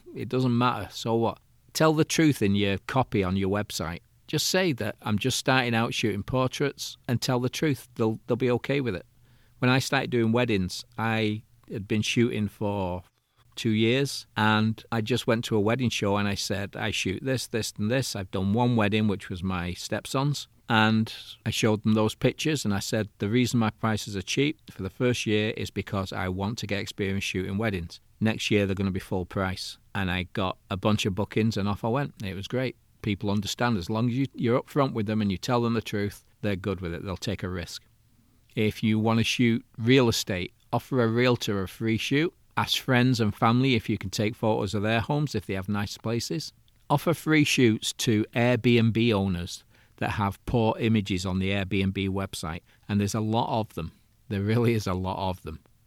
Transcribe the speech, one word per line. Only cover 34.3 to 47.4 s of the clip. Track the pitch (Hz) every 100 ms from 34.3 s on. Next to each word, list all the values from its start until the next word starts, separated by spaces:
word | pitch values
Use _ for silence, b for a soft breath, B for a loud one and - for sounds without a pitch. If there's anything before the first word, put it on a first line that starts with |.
you're | - 120 127
upfront | - 151 135
with | 120 107
them | 107
and | 104
you | 92
tell | - 123
them | 117 117
the |
truth, | - 104 101 - _ _
they're | 104 95
good | 101 92
with | 90
it. | 85 98
They'll | 87
take | - 92
a | 92
risk. | 90 85 - _ _ _ _ _ _ _ -
If | 110 -
you | 113 110
wanna | 110 113
shoot | 110 - 120 117 - -
real | 113 135 120
estate, | - - 92 92 _ _
offer | 123 - 131
a | 113
realtor | 117 127 120 - 101
a | 90
free | - 113 110
shoot. | - 139 170 - _ -
Ask | - -
friends | - 123 123 117
and | 107 -
family | 117 120 135 117
if | -
you | 104
can | 95
take | - 110
photos | 120 110 113 110
of | 107
their | 107 113
homes, | 95 147 151 107
if | -
they | 95
have | 92
nice | 104 104 -
places. | 113 117 - 165 - _ _ _ _
Offer | 147 -
free | 156 - 156